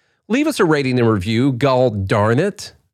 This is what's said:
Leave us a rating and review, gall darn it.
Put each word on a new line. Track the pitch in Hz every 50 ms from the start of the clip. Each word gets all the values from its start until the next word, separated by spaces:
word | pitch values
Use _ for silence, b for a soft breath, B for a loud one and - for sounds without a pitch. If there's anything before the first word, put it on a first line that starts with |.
| _ _ _ _ _ -
Leave | 214 277 302
us | 320 254 -
a | 202
rating | 160 156 143 135 131 123 123
and | 117 113
review, | 110 101 87 113 110 117 131 143 131
gall | 117 139 135 131 127 131 123
darn | 107 101 95 95 123 104 104 110 117 135
it. | 185 208 196 - - - _ _ _ _